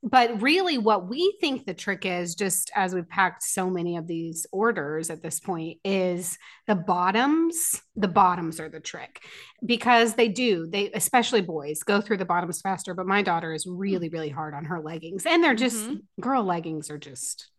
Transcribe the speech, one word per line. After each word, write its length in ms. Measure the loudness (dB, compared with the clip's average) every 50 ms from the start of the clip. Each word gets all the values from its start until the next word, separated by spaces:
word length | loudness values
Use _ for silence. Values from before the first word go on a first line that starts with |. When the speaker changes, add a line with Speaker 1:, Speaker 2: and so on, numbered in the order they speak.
| -4
Speaker 1:
But 380 | 6 6 6 6 6 2 0
really 360 | 2 4 4 4 4 2 0 2
what 320 | 4 4 4 4 2 -4
we 280 | -4 0 0 0 2 2
think 240 | -2 -2 -2 -2 -4
the 80 | -8 -8
trick 320 | -6 -2 -4 -4 -2 -2
is, 300 | -2 -2 -2 -2 -4 -4
just 360 | -2 -2 0 0 -2 -4 -2 0
as 180 | 0 0 0 0
we've 140 | -2 -4 -4
packed 340 | 2 2 2 2 2 -4 -6
so 260 | -4 -2 -2 0 0
many 280 | 0 0 -2 -2 -2 -4
of 100 | -4 -6
these 380 | -6 -6 -4 -6 -6 -8 -10 -6 -2
orders 560 | 0 2 2 2 0 -2 -4 -4 -4 -4 -6
at 120 | -8 -8
this 200 | -8 -8 -8 -6
point, 380 | _ -4 -4 -4 -4 -8 -10 _ _
is 540 | 0 0 2 2 2 0 -2 -4 -8 -10 -10 -16 -20 -20 -16 _
the 100 | 0 0
bottoms. 1040 | 0 2 0 0 2 2 2 4 4 4 4 4 4 2 2 0 -2 -2 -2 -2 -4 _ _ _ -2
The 100 | -2 2
bottoms 540 | 6 6 6 6 4 2 -2 -6 -6 -6
are 80 | -10 -12
the 100 | -12 -12
trick 420 | -14 -12 -12 -12 -16 -16 _ -20 -20 -20 -20 -20 -20 -20 -16 _ 0
because 480 | 0 0 2 6 6 8 8 8 6 4
they 160 | 4 4 4
do, 360 | 4 2 2 2 2 2 0 -4
they, 240 | -4 -4 -4 -2 -2
especially 480 | -2 -2 2 2 2 2 4 2 2
boys, 420 | 2 2 -4 -6 -6 -6 -8 -6 0
go 160 | 2 2 2
through 180 | 2 0 -2 -2
the 80 | 0
bottoms 360 | 0 0 -2 0 -2 -6 -6
faster. 320 | -4 -4 -4 -4 -6 -8 -6
But 120 | -6 -2
my 160 | 2 2 2
daughter 320 | 4 2 0 0 -2 -4 -6
is 140 | -6 -8 -8
really, 420 | -8 -4 -2 -2 -2 -2 -2 -4
Speaker 2:
Mm. 40 | -4
Speaker 1:
really 160 | -4 -6 -6
hard 240 | -6 -6 -8 -8 -8
on 100 | -10 -8
her 140 | -6 -6 -6
leggings. 440 | -6 -8 -10 -10 -10 -8 -8 -6 0
And 180 | 2 4 4 6
they're 120 | 4 4
just, 200 | 4 2 0 0 -2
Speaker 2:
Mm-hmm. 440 | -6 -6 -8 -10 -10 _ _ -8
Speaker 1:
girl 240 | -4 -2 0 0 0
leggings 440 | 0 -2 -2 -2 -6 -8 -8 -8 -10
are 80 | -14 -14
just 520 | -14 -16 -14 -12 -10 -10 -10 -12 -16 _ _